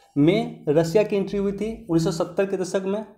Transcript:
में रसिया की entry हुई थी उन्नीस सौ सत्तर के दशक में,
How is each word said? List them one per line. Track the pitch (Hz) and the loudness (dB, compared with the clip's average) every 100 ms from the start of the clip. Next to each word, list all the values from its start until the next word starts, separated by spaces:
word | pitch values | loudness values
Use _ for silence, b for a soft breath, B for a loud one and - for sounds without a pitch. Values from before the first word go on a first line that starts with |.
| b 139 | b 2
में | 151 208 233 - 147 | 4 4 0 -4 0
रसिया | 147 165 214 | 2 2 2
की | 208 202 | 2 0
entry | 196 202 | -2 -2
हुई | 196 | -4
थी | 196 220 226 - | -4 -6 -8 -2
उन्नीस | 165 | 0
सौ | 180 | 0
सत्तर | 165 170 - 196 | -2 -2 -2 -2
के | 185 | -2
दशक | 175 196 190 | -4 -4 -4
में, | 208 - | -6 -8